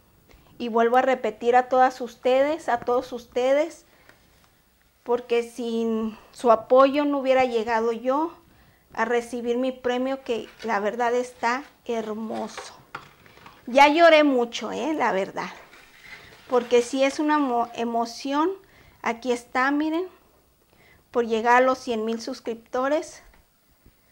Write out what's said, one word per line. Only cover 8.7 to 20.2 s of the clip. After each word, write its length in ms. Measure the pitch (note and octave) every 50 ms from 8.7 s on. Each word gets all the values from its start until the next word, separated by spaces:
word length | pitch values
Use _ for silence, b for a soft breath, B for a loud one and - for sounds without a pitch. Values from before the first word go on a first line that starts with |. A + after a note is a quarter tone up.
| b b b b -
a 120 | - A3+
recibir 520 | A3+ A#3+ A#3 A#3 - C4 A#3+ A#3 A#3+ A#3
mi 140 | B3 C4 C4
premio, 520 | B3+ B3+ - B3 B3 B3 B3+ C4+ C4+ C4+ -
que 240 | C4 A#3 G#3+ - - - - -
la 160 | A3 G3+ G3
verdad 360 | G#3 G3+ A#3 A#3 A#3+ A#3 B3
está 480 | B3 B3 B3 - - B3 A#3 B3 C#4 C#4+ - _ _ _
hermoso. 920 | - A#3 A3+ G#3+ G#3+ G#3+ A3 A3 A3 A3+ A3 A3 G#3 - - - - - - - _ - - B B B B B B B B B B B B B
Ya 220 | B3 A3+ C4+ C#4+
lloré 360 | D4 D4 E4+ E4+ E4 D#4 D4+ D4+
mucho, 480 | C#4+ C4 A#3+ A#3+ A#3 - - A3+ G#3+
eh, 220 | F#3 G3 A#3+ D#4 D#4
la 180 | - B3+ G#3
verdad, 380 | F3+ F#3+ G3 F3 - E3+ F3 F#3 - - - - - - - - - B B B B B B B B - -
porque 360 | - B3+ A#3+ A#3+ A#3 B3 A#3+ A#3+
sí 200 | - C4+ C4 C4+
es 140 | C#4 C#4
una 220 | D#4+ D4+ D4+ D4+ D4+
mo-, 300 | C#4+ B3+ A#3+ A#3 A#3 A#3 -
emoción. 800 | - A#3 A#3 A#3 A#3 A#3 A#3 - - - C4+ C#4 D4 D#4+ F#4+ G4 b b b b b b b b b
Aquí 300 | - A#3+ A#3 A3+ - B3+
está, 400 | A#3+ A#3+ - - - B3+ C4 C#4
miren, 340 | C#4+ D4 D#4 D#4 D#4+ E4+ F#4 F#4 - _